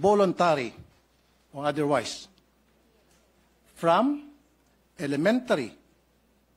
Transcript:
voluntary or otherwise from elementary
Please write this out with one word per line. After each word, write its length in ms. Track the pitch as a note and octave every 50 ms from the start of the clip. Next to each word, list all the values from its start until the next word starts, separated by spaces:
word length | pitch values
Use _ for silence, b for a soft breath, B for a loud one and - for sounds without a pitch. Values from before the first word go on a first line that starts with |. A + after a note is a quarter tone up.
voluntary 720 | D#3+ G3+ G#3 G#3 G3 F3+ - - F3 E3+ D3+ C#3 A#2+ G#2+ - - - - _ _ _ _ _ _ _ _ _ _ _ _
or 160 | - C#3 D3 D3
otherwise 580 | C#3+ D#3 D3 C#3+ D3 - - - - - - - _ _ _ _ _ _ _ _ _ _ _ _ _ _ _ _ _ _ _ _ _ _ _ _ _ _ _ _ _
from 560 | - E3+ E3 E3+ G3 B3 C#4+ D4 D4 - - - _ _ _ _ _ _ _ _ _ _ _ _
elementary 800 | - D#3 C#3 D3 C#3+ E3 G#3 A#3+ B3+ B3 - G#3 D3+ A#2 G2 - _ _ _ _ _ _ _ _ _ _ _ _ _ _ _ _